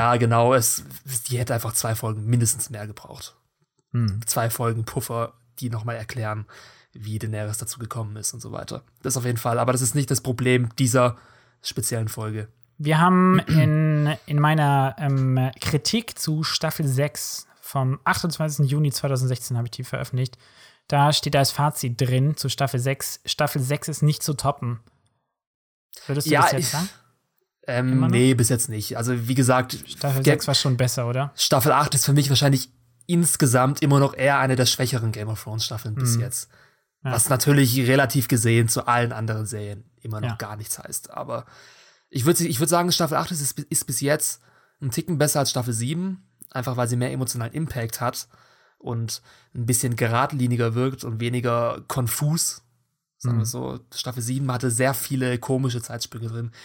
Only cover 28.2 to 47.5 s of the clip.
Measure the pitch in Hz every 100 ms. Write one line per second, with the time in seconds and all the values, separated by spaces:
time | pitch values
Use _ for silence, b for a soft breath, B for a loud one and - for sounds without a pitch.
28.2 | 127 123 113 120 - 107 101 113 117 123
29.2 | 113 131 123 127 123 - - - 143 135
30.2 | 135 151 - 131 143 123 127 - 120 123
31.2 | 143 - - 143 123 139 147 139 - 143
32.2 | 139 131 143 139 - _ _ _ - 170
33.2 | 170 - 139 127 131 143 143 143 139 -
34.2 | 131 139 131 127 - - 127 127 113 110
35.2 | 104 110 - 110 - 113 110 107 127 117
36.2 | 127 - - b b b b _ 135 123
37.2 | - 127 - 143 131 127 123 131 135 143
38.2 | 120 123 117 113 113 - 120 120 120 113
39.2 | 113 110 107 107 101 104 - _ 113 110
40.2 | 120 113 104 104 107 - - - - -
41.2 | - 117 117 B B B B B B 135
42.2 | 120 175 170 127 170 175 175 170 160 143
43.2 | 165 170 143 - 143 156 - 131 139 156
44.2 | - - b b b b 139 143 165 156
45.2 | 147 147 135 139 120 110 120 165 185 185
46.2 | _ _ - 127 123 123 120 123 127 131
47.2 | 131 123 117